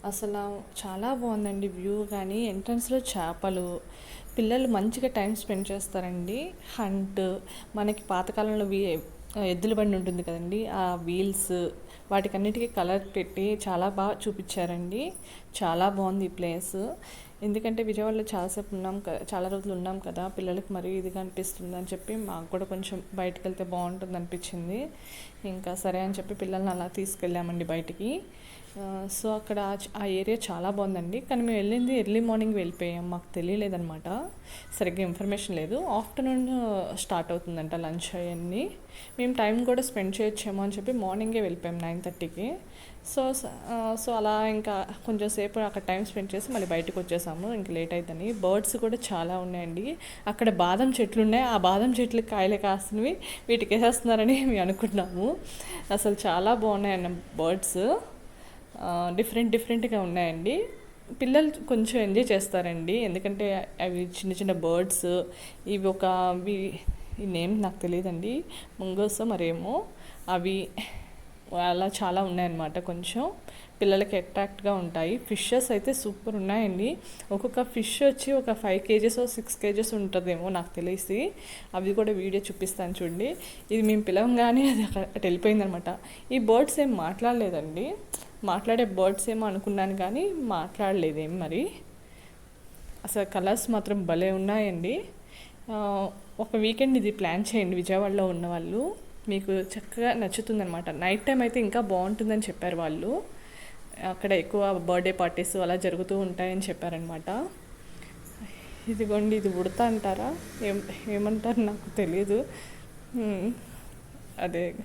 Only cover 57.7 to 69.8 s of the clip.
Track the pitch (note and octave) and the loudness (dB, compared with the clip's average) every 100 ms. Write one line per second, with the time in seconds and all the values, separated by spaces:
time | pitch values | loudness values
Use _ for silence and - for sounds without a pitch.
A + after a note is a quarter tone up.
57.7 | F3+ G#3+ G4 - - - - - - - | 0 2 2 -2 -16 -18 -18 -18 -18 -18
58.7 | - - F3 F3 F3+ A3+ A#3 A#3 A3+ A3+ | -8 -2 0 0 0 0 2 4 4 2
59.7 | A#3 A3+ G#3+ F3+ F3 E3+ E3 F#3 D#4 A#4+ | 0 2 0 2 2 2 0 0 0 -2
60.7 | - - - - - B3+ C#4 D#4 D4+ - | -8 -18 -20 -16 -2 6 6 6 0 0
61.7 | A#3+ A3 B3 G#3 G3 B3 G3 G3 F3+ F3 | 2 2 2 4 4 6 4 2 0 0
62.7 | E3+ E3 A3 A3 F3+ G3+ G3 G#3 F#3+ - | -2 0 0 0 0 -2 0 0 0 -4
63.7 | - F#3 F3+ F3+ F3+ F#3+ F3+ G3 F3 E3 | -4 -2 0 -4 -4 -4 0 0 2 2
64.7 | E3+ F#3+ - F3 F3+ F3 - - - - | 4 2 2 2 0 0 -8 -16 -12 -4
65.7 | G3+ F#3+ F#3+ F#3 F#3 F3+ F3+ F#3 G3+ F#3+ | 0 2 2 2 4 2 2 0 -2 -2
66.7 | D#3 - - - - G3+ F3 E3+ G#3+ F#3+ | -2 -4 -4 -6 -6 -2 0 2 2 0
67.7 | F3 F3 F3 F#3 E3+ G3+ C4+ - - - | -2 -2 0 0 -2 -2 -4 -6 -14 -16
68.7 | - F#3+ F#3 G#3 G3+ A3+ F#3 E3+ E3 F3+ | -8 -4 0 0 0 0 0 0 0 -2
69.7 | D4+ | -2